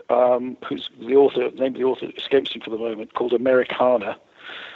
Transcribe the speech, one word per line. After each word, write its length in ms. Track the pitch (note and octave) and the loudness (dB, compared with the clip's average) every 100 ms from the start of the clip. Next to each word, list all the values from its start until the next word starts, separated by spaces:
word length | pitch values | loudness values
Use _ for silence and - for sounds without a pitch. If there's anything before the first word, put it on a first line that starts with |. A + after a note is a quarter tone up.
| - | -2
um, 460 | A#2+ B2 B2 B2+ B2 - | 2 4 2 -2 -10 -8
whose, 220 | C#3+ - B2 | -8 -10 -12
the 140 | A#2 | 2
author, 360 | C3+ C#3 B2+ B2 | 6 6 4 -2
name 220 | B2+ C3 | -2 -4
of 0 | |
the 100 | A#2+ | 0
author 220 | B2+ B2+ - - | -2 -2 -6 -10
escapes 380 | - C3+ - | 0 0 0
me 60 | A#2 | -6
for 80 | A2 | -8
the 60 | A2 | -6
moment, 380 | A#2 G#2+ A2+ | -6 -6 -8
called 180 | - A#2+ | -4 0
Americana, 840 | A#2+ B2+ B2+ B2 - B2 A#2+ G2 - _ _ - - - | 0 4 2 2 2 2 2 -2 -10 _ _ -18 -16 -18